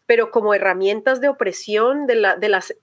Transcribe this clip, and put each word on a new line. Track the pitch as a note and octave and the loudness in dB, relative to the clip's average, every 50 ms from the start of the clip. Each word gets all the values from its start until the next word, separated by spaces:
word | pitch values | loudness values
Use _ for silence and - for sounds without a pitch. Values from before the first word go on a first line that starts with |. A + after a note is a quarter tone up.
| _ | _
pero | - A#3 A3+ A3+ A3 - | 0 2 2 2 0 0
como | A#3+ G#3 G#3 G#3 | 0 2 2 0
herramientas | G3 - F#3+ F3+ F#3 F#3+ G3 G#3+ A3 G3+ C4 C4 B3 | 2 2 0 0 0 0 0 -2 0 0 -2 0 2
de | B3+ C#4+ | 0 -2
opresión | C#4 - A3+ - E3+ - - - G#3 G#3 A3+ B3 C#4 D4 D4 B3 | 0 0 -4 -4 -4 -8 -8 -4 0 0 2 2 0 -2 0 0
de | A#3 | 0
la, | A3+ G#3 F#3+ F3+ | 2 2 0 0
de | F3+ G#3 G#3+ | 0 0 0
las, | G3+ F#3 F3+ - - _ | 0 0 -2 -4 -14 _